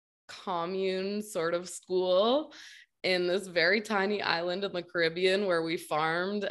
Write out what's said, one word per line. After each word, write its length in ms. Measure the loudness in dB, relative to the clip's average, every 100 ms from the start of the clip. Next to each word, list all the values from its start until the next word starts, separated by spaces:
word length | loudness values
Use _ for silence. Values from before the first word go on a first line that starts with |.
| _ _ _
commune 920 | -14 -6 -4 -2 -2 -2 -2 -4 -4
sort 320 | -6 -4 -2
of 140 | -2 -6
school 840 | -14 -2 0 4 4 4 2 -2 -12 -20 -20 -20 _
in 240 | 0 2 2
this 220 | 0 0
very 320 | 2 4 4
tiny 420 | 2 0 0 0
island 420 | 0 0 0 -2
in 80 | -4
the 100 | -6
Caribbean 640 | -6 0 0 2 2 2 2
where 160 | 0
we 140 | 0 -4
farmed 680 | -2 0 0 0 -2 -2 -4